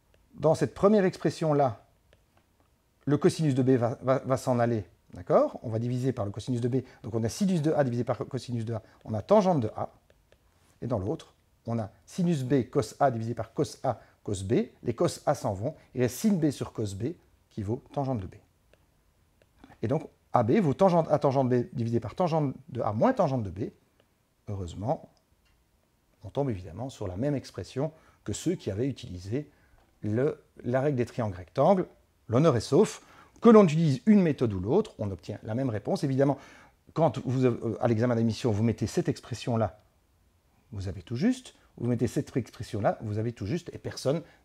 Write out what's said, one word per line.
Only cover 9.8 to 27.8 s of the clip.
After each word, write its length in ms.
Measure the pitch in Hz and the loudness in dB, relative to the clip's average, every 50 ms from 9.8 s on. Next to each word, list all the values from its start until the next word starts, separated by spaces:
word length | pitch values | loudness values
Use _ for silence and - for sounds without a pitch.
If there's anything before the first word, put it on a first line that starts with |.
| - - - _ _ _ _ _ _ _ _ _ _ _ _ _ _ _ _ - - | -10 -10 -10 _ _ _ _ _ _ _ _ _ _ _ _ _ _ _ _ -12 -8
Et 40 | 120 | -4
dans 120 | 123 107 | -4 -4
l'autre, 340 | 92 107 156 160 - - _ _ _ _ _ _ - | -2 -4 -6 -6 -8 -18 _ _ _ _ _ _ -10
on 140 | - 117 117 | -6 -6 -4
a 100 | 107 110 - _ _ | -6 -6 -10 _ _
sinus 380 | - - - 175 175 175 143 131 | -14 -4 -2 0 0 0 0 0
B 260 | 123 143 139 120 - | 2 2 2 2 0
cos 260 | - 143 127 - - - | 0 -2 -2 -2 -2 0
A 100 | 143 139 | 0 2
divisé 240 | 123 113 113 113 120 | 2 0 -4 -6 -6
par 200 | - 107 - - | -6 -8 -10 -4
cos 260 | - 151 117 - - - | -4 -4 -4 -4 -6 -4
A 160 | 135 113 - - - _ _ - | -4 -4 -4 -6 -20 _ _ -8
cos 200 | - 107 92 98 | -6 -6 -4 -2
B, 240 | 95 117 175 233 247 - _ - | 0 0 0 0 -2 -6 _ -6
les 100 | - 117 | -6 -2
cos 280 | - 175 160 - - - | 0 0 0 0 -2 -2
A 80 | - 147 | -2 -2
s'en 200 | - - 127 101 | -2 -2 -6 -4
vont, 220 | 90 104 139 156 - - _ - | -4 -6 -8 -8 -10 -16 _ -4
il 60 | - | -2
reste 160 | 123 120 - - | -2 -2 0 0
sin 160 | - 220 202 | 0 0 2
B 180 | 175 156 151 | 2 2 0
sur 200 | 131 - 123 - | 0 -2 -8 -10
cos 220 | - - 113 101 98 | -6 -6 -6 -6 -6
B 220 | 95 113 139 175 - _ _ _ _ _ _ | -6 -6 -8 -8 -10 _ _ _ _ _ _
qui 140 | - - 101 | -10 -8 -6
vaut 180 | 98 113 139 - - - | -6 -6 -6 -8 -10 -8
tangente 260 | 143 139 131 131 110 | -6 -4 -4 -4 -6
de 80 | 92 85 | -6 -8
B. 80 | - - _ _ _ _ _ _ _ _ _ _ _ _ _ _ _ _ _ _ _ _ _ _ _ _ - - - - | -14 -18 _ _ _ _ _ _ _ _ _ _ _ _ _ _ _ _ _ _ _ _ _ _ _ _ -20 -20 -14 -6
Et 60 | - 110 | -4 -2
donc, 220 | 127 160 - - _ _ _ _ - | -2 -2 -4 -6 _ _ _ _ 0
A 100 | 127 120 | 2 2
B 160 | 107 135 226 | 4 4 2
vaut 140 | 196 147 131 | 4 2 2
tangente 340 | - 190 196 175 175 156 - | 4 4 4 4 4 2 2
A 80 | 151 139 | 2 2
tangente 280 | - 143 123 139 135 123 | 2 2 2 2 2 2
B 220 | 123 123 120 - | 2 0 0 -2
divisé 300 | - 131 117 117 117 120 | -4 -6 -4 0 -2 -2
par 120 | - 104 - | -2 -4 -4
tangente 400 | - 185 170 156 160 151 135 131 - - - | -2 -2 0 0 0 0 -2 -4 -6 -14 -12
de 140 | - 113 | -8 -6
A 100 | - 107 | -4 -4
moins 220 | 104 110 131 240 262 | 0 2 2 2 2
tangente 300 | 254 190 147 135 127 110 | 2 0 0 0 -2 -4
de 60 | 98 | -4
B. 220 | 82 92 123 202 - _ _ _ _ _ _ _ _ _ _ _ _ _ _ - | -6 -6 -8 -8 -10 _ _ _ _ _ _ _ _ _ _ _ _ _ _ -10
Heureusement, 600 | 104 98 95 85 82 90 95 117 156 - - - _ _ _ _ _ _ _ _ _ _ _ _ _ _ _ _ _ _ _ _ _ _ - | -8 -8 -8 -8 -8 -8 -4 -4 -4 -4 -6 -18 _ _ _ _ _ _ _ _ _ _ _ _ _ _ _ _ _ _ _ _ _ _ -16
on 40 | 101 | -10
tombe 200 | - 131 143 139 | -4 -2 -2 -2
évidemment 400 | 113 90 90 85 80 90 120 139 | -2 -6 -8 -12 -12 -10 -10 -10
sur 180 | - - 107 98 | -10 -8 -8 -8
la 80 | 90 | -6
même 200 | 92 123 147 147 | -4 -4 -2 -2
expression 580 | 131 - - - - 92 - - 127 | -4 -6 -10 -12 -12 -12 -10 -6 -6